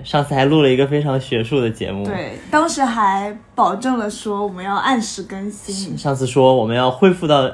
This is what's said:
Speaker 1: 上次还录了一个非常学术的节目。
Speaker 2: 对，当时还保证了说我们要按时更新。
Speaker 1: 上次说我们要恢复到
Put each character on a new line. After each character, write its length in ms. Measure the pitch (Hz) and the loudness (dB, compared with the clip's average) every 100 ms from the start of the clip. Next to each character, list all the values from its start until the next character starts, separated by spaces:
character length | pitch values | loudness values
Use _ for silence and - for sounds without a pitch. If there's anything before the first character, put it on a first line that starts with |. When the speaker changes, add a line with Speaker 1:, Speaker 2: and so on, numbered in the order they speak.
Speaker 1:
上 180 | - 151 | -2 -2
次 120 | 143 | 0
还 100 | 139 | 2
录 160 | 135 156 | 4 4
了 80 | 139 | 4
一 80 | 127 | 4
个 100 | 139 | 2
非 160 | 147 | 0
常 160 | 147 135 | 0 -2
学 240 | 131 117 | -2 -2
术 160 | 110 143 | 0 0
的 120 | 117 | 0
节 200 | - 95 | -2 -6
目。 140 | 98 | -6
Speaker 2:
对， 280 | 202 190 135 - - | -4 -6 -8 -12 -2
当 180 | 302 330 | 0 2
时 160 | 285 | 0
还 500 | 254 226 196 196 202 214 - | -2 0 0 0 -4 -10 -8
保 200 | - 214 | 0 0
证 220 | 196 254 247 | 0 -2 -2
了 140 | 208 | -4
说 360 | 208 214 202 208 | -6 -6 -4 -4
我 60 | |
们 100 | 185 | -6
要 120 | 190 | -4
按 260 | 196 - 254 | -2 0 -2
时 220 | 220 - | -2 -8
更 280 | - 190 202 | -10 -10 -10
新。 460 | 208 - 196 185 147 | -10 -10 -10 -8 -6
Speaker 1:
上 180 | 147 | -4
次 120 | 131 127 | -2 0
说 280 | 135 131 | 4 6
我 120 | 127 113 | 4 2
们 100 | 120 | 0
要 140 | 127 | 0
恢 200 | - 190 | 4 4
复 160 | 175 160 | 4 2
到 240 | 143 131 | 2 2